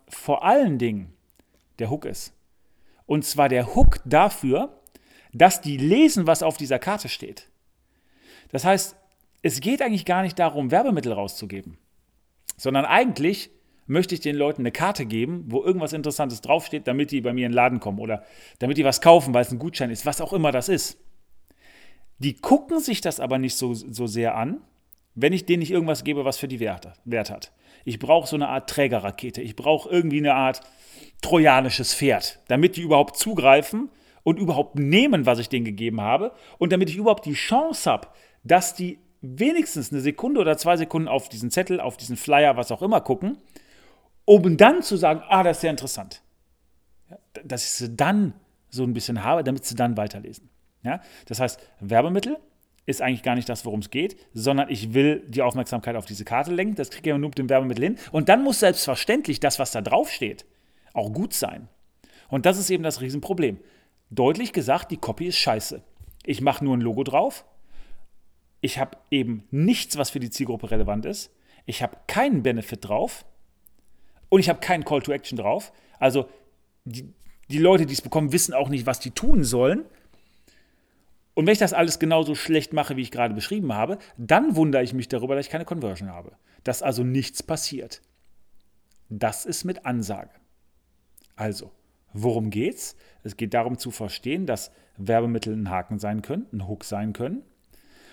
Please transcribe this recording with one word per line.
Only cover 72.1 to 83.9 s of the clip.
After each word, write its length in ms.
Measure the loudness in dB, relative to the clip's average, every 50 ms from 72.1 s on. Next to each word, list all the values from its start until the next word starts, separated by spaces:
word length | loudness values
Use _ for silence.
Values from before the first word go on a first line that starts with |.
| -2 0 2 2 2 2 2
Benefit 440 | 0 -2 -2 -4 -8 -12 -12 -6 -4
drauf 380 | -4 -2 -2 -4 -8 -12 -18 -20 -20 -20 -20 _ _ _ _ _ _ _ _ -20 -20 -20 -20 -20 _ _ 0 4
und 100 | 4 4
ich 100 | 6 4
habe 100 | 0 0
keinen 260 | 0 -2 -2 -2 0
Call 160 | -2 -2 -2
to 100 | -2 -2
Action 260 | -4 -6 -6 -8 -8 -4
drauf. 360 | -2 -2 -2 -2 -4 -10 _ _ _ _ _ _
Also 300 | 2 2 2 2 -2 -4 -10 -20 _ _ _ _ _ _ _ _ _
die, 260 | -14 -14 -14 -16 -18 -20 _ -20 -20 -20 -20 -16 -8
die 80 | -2 4
Leute, 280 | 6 6 6 6 4
die 80 | 2 -2
es 80 | -6
bekommen, 300 | -8 -4 -2 -2 0 2
wissen 220 | 2 0 0 0 0
auch 160 | -2 -2 0
nicht, 160 | -2 -2 -2
was 140 | -2 -4 -4
die 120 | -6 -10
tun 320 | -8 0 8 8 8 8 8
sollen. 420 | 2 2 2 2 2 2 0 -4 -8 _ _ _ _ _ _ _ _ _ _ _ _ _ _ _ _ _ _ _ _ _ _ _ _ _ _ _ _ _
Und 120 | 0 2
wenn 80 | 4 4
ich 60 | 4
das 140 | 2 0 2
alles 260 | 2 0 0 0 -2
genauso 360 | 0 2 2 2 2 0 -4
schlecht 380 | -6 -2 0 0 0 0 0 -4
mache, 220 | -4 -2 -2 -4
wie 60 | -6
ich 100 | -6 -8
gerade 220 | -2 -2 -2 -2 -2
beschrieben 400 | -6 -6 -6 -6 -4 -4 -4 -2
habe, 240 | -2 -2 -2